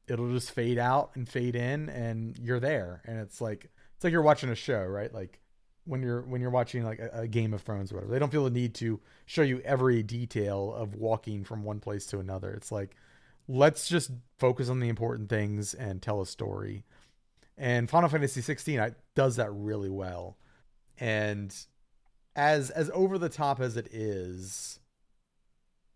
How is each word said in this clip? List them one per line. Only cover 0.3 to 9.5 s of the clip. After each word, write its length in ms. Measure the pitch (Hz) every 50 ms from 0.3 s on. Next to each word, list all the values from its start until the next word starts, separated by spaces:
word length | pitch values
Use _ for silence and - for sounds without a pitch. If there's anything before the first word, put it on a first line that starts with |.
just 180 | 123 123 123 -
fade 280 | - 123 117 120 120 117
out 340 | 120 123 131 143 - - -
and 140 | 131 120 -
fade 260 | - 127 123 123 120
in, 340 | 120 120 127 143 151 156 151
and 480 | - 123 117 117 113 113 113 113 - -
you're 200 | 120 120 127 120
there. 420 | 127 147 151 117 92 87 87 - -
And 160 | 117 113 113
it's 200 | 104 - - -
like, 300 | 120 107 104 - - - _ _ - - -
it's 80 | -
like 100 | - 175
you're 100 | 165 170
watching 280 | 151 151 147 - 139 123
a 60 | 113
show, 260 | - - 143 123 104
right? 300 | 92 92 98 101 110 - 120
Like, 240 | 101 95 - - - _ _ _ _ _ _ _ _ -
when 180 | 165 131 131
you're, 200 | 127 120 120 123
when 180 | 127 127 127 123
you're 100 | 123 123
watching, 340 | 123 123 117 - - 120 117
like, 160 | 110 113 -
a, 100 | 113 117
a 140 | 113 113 117
Game 260 | 113 107 117 113 107 107
of 80 | 98
Thrones 280 | - 113 104 98 95 95
or 60 | 101
whatever, 160 | 92 95 104
they 60 | 120 135
don't 120 | 147 131
feel 140 | 151 151 135
the 60 | 127
need 240 | 120 123 123 117 -
to 240 | - 120 113 107 - - _ - - -
show 160 | - - 165
you 180 | 147 135